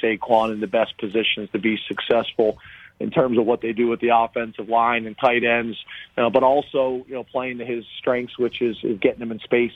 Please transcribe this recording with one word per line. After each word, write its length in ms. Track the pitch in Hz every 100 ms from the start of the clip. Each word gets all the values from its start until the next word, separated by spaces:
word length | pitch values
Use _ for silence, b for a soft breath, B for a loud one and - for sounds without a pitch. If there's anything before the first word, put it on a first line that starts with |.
Saquon 520 | 117 107 - 113 110
in 80 | 107
the 80 | 107
best 280 | 113 107 -
positions 540 | 107 107 107 - 101
to 80 | 104
be 180 | 107 107 -
successful 720 | 101 - 117 110 - 110 - B B B _
in 100 | 110
terms 260 | 165 131 117
of 60 |
what 160 | 110 120
they 120 | 120
do 160 | 110 120
with 100 | 117
the 120 | 117 117
offensive 520 | 113 - 113 110 104
line 360 | 117 117 117
and 140 | 113 107
tight 240 | 131 120
ends, 340 | 117 120 117 104 - B B -
uh, 140 | 120
but 140 | 131
also, 600 | 131 143 143 147 131 127 131
you 60 |
know, 100 | 131
playing 340 | 117 135 127 123
to 60 |
his 200 | 120 117 107 -
strengths, 400 | - 123 123 -
which 240 | 120 -
is, 140 | 120 104
is 160 | - 104
getting 200 | 131 120
him 120 | 117
in 80 | 110
space 320 | - 120 120